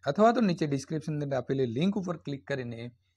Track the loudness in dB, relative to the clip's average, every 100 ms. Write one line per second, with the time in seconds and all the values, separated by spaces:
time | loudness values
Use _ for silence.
0 | -2 4 6 6 2 2 0 -2 -2 -6
1 | -4 -4 -2 -4 -2 0 0 0 0 0
2 | -4 -8 -8 -10 -6 -6 -6 -10 -12 -16
3 | _